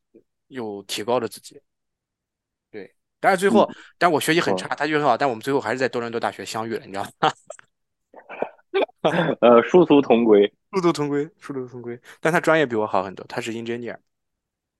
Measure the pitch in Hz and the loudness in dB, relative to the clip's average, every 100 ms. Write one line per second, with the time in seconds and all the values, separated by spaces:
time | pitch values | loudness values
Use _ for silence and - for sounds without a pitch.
0 | _ 113 _ _ _ 131 110 101 101 - | _ _ _ _ _ -12 -10 -10 -10 -8
1 | 107 123 113 - - - _ _ _ _ | -2 -2 -2 -10 -20 -20 _ _ _ _
2 | _ _ _ _ _ _ _ 104 92 _ | _ _ _ _ _ _ _ -20 -20 _
3 | _ _ 165 190 196 220 180 - - _ | _ _ 0 2 2 4 2 -2 -20 _
4 | 160 147 - 165 - 92 147 131 147 151 | 0 2 0 0 0 -2 -4 -6 -2 0
5 | 147 117 143 110 135 143 107 127 123 123 | 2 2 0 -2 -2 -2 -2 -2 -2 -2
6 | 117 117 110 - 98 113 113 107 101 98 | -6 -4 -4 -6 -8 -8 -6 -8 -8 -10
7 | - - 156 - _ - _ _ _ _ | -10 -2 -2 -2 _ -20 _ _ _ _
8 | _ - - - - - _ 381 - _ | _ -20 -18 -10 -10 -10 _ -4 -4 _
9 | 156 170 160 - 120 120 - 180 160 143 | -2 0 -2 2 6 6 6 4 6 4
10 | 135 117 117 101 101 - _ 196 175 147 | 6 4 6 6 4 -2 _ -2 0 0
11 | 147 143 160 - - 135 123 123 120 120 | -2 -4 -6 -10 -12 -10 -10 -12 -14 -14
12 | - - 160 170 165 160 135 107 107 98 | -18 -6 0 2 2 2 2 0 0 -2
13 | 95 92 - - 117 113 117 120 117 - | -2 -8 -10 -8 -8 -8 -8 -8 -10 -14
14 | _ _ _ _ _ _ _ | _ _ _ _ _ _ _